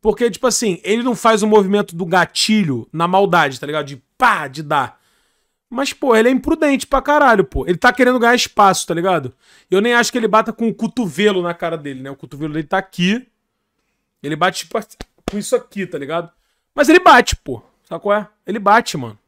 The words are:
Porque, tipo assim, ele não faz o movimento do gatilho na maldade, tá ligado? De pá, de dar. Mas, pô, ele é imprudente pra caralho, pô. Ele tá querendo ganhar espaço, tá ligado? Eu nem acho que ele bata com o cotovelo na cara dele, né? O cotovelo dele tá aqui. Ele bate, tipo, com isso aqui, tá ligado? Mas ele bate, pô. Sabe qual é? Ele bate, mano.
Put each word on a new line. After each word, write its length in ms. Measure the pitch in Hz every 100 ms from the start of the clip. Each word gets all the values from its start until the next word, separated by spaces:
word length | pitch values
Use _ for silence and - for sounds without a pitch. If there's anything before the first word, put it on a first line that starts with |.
Porque, 280 | 214 202 240
tipo 160 | 175 254
assim, 340 | 208 226 175
ele 180 | 175 226
não 140 | 247 226
faz 260 | 226 220
o 60 | 214
movimento 480 | 214 190 208 202 165
do 100 | 180
gatilho 840 | 180 170 - - 214 175 120 -
na 140 | 156 170
maldade, 520 | 190 196 170 143 127
tá 60 | 143
ligado? 200 | 151 143
De 180 | 135 _ _
pá, 300 | 247 196 143
de 140 | 135
dar. 400 | 147 151 120 _ _ _ _ _ _ _ _
Mas, 240 | 240 277
pô, 220 | - 277 220
ele 140 | 233
é 20 |
imprudente 540 | 262 - 320 311 277 -
pra 160 | 269
caralho, 420 | 262 294 277 214
pô. 220 | 185 - 131
Ele 120 | 175
tá 140 | 247
querendo 280 | 247 247 254
ganhar 160 | 233 247
espaço, 500 | - - 196 180 -
tá 80 |
ligado? 400 | 170 185 170 127 _ _ _ _
Eu 100 | 185
nem 120 | 226
acho 180 | 240 233
que 60 | 247
ele 100 | 220
bata 260 | 214 226
com 140 | 220 233
o 80 | 180
cotovelo 680 | 220 - 208 139 208 190
na 120 | 175
cara 240 | 165 170 160
dele, 260 | 147 131
né? 80 | 135
O 40 | 139
cotovelo 380 | 139 139 156
dele 140 | 151 156
tá 100 | 190
aqui. 500 | 190 - 180 226 254 _ _ _ _ _ _ _ _ _
Ele 140 | 143 151
bate, 240 | 180 190
tipo, 180 | - - - - - _ -
com 60 | 208
isso 180 | - 226
aqui, 320 | - 202 185
tá 100 | 147
ligado? 320 | 139 165 165 _ _ _ _
Mas 140 | - 294
ele 120 | 359
bate, 360 | 359 254 - -
pô. 260 | - 117 _ _
Sabe 200 | _ 165
qual 140 | 202 208
é? 100 | 202 _ -
Ele 140 | 214
bate, 380 | 202 220 240 156
mano. 200 | 117 104